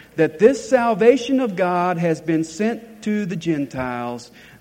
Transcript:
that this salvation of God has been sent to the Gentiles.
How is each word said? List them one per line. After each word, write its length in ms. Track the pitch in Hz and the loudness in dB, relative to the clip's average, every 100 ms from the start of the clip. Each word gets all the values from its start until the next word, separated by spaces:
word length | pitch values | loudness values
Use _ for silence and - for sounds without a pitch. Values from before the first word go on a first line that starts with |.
| - - | -8 0
that 240 | 156 - | 0 4
this 300 | 214 277 - | 4 4 0
salvation 680 | 254 233 202 220 262 - 262 | 0 2 4 4 4 2 0
of 160 | 247 180 | 0 0
God 420 | 180 180 180 175 | 0 2 0 0
has 240 | 170 156 | 0 -2
been 220 | 170 160 | -2 -2
sent 600 | 160 - 220 226 - - | -2 -2 -2 -2 -10 -10
to 220 | 214 208 202 | -4 -4 -4
the 100 | 165 | -4
Gentiles. 960 | 165 151 139 131 127 120 120 120 - - - - | -4 -2 -4 -6 -6 -4 -6 -8 -12 -20 -20 -18